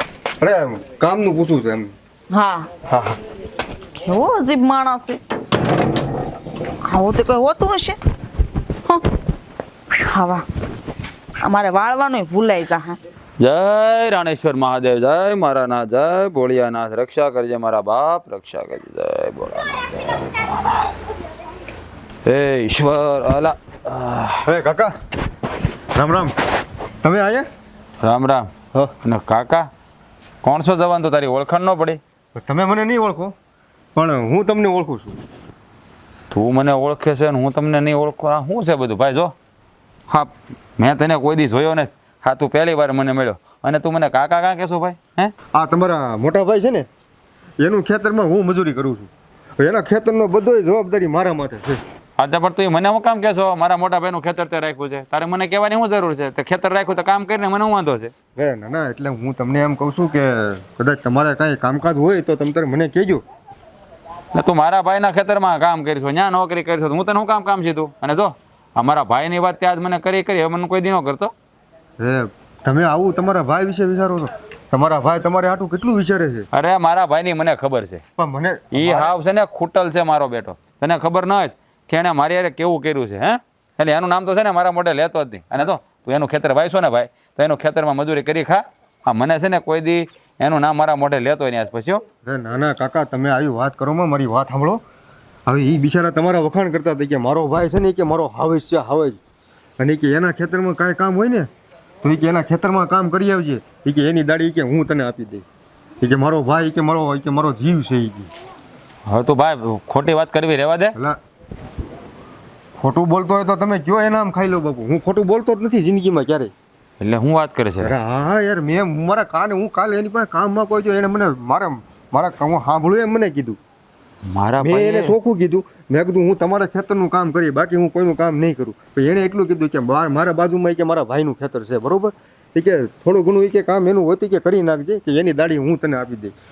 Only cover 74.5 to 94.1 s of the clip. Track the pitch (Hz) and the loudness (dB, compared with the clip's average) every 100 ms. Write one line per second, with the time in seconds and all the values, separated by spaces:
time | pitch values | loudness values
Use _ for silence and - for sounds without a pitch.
74.5 | - - 135 156 151 135 170 170 180 180 | -20 -4 2 2 2 2 2 0 2 0
75.5 | 185 180 180 240 214 175 190 156 117 98 | -2 -4 -2 0 0 2 0 0 -4 -2
76.5 | 143 165 185 165 180 165 156 175 160 160 | 0 2 4 4 2 2 2 0 0 0
77.5 | 139 135 127 95 90 - - 156 135 175 | 0 0 -2 -4 -12 -10 -4 -4 -2 -2
78.5 | - - 131 170 165 156 180 165 208 202 | -4 -4 -2 2 2 2 0 0 0 0
79.5 | - 170 185 175 165 160 151 135 117 98 | -2 -2 0 0 0 2 2 0 -4 -8
80.5 | 92 _ _ 143 160 160 180 180 196 156 | -16 _ _ -2 0 0 0 0 0 0
81.5 | - _ _ _ 160 175 147 151 180 175 | -6 _ _ _ 0 0 0 0 0 -2
82.5 | 139 170 160 151 139 110 101 160 240 - | -2 -2 0 -2 -2 -4 -2 -2 -2 -6
83.5 | _ _ - 156 156 180 180 190 190 214 | _ _ -2 0 2 2 0 0 0 2
84.5 | 175 180 175 175 143 165 160 131 101 - | 2 0 0 0 0 0 -2 -6 -8 -8
85.5 | 135 160 160 - _ 120 143 143 151 151 | -4 -2 -4 -6 _ -4 -2 0 0 2
86.5 | 135 170 185 160 120 120 _ _ - 156 | 2 2 2 2 2 -2 _ _ -2 0
87.5 | 143 151 156 151 139 151 147 143 160 151 | 0 0 0 0 -2 -2 -2 -2 -2 0
88.5 | 190 - _ _ _ 127 113 139 160 185 | 0 0 _ _ _ -2 0 0 0 2
89.5 | 175 - 160 160 170 160 _ _ - 143 | 0 0 -2 0 0 -2 _ _ -4 0
90.5 | 156 151 151 156 143 143 139 123 147 135 | 2 2 2 0 2 0 0 0 0 -2
91.5 | 117 104 117 117 208 214 _ 120 135 113 | -2 -4 -4 -2 -4 -4 _ -10 -8 -6
92.5 | 123 147 139 135 160 147 131 139 131 147 | -2 -2 -2 -2 -2 -2 -2 0 2 0
93.5 | 117 135 - 139 160 170 | 0 -4 -2 -4 0 0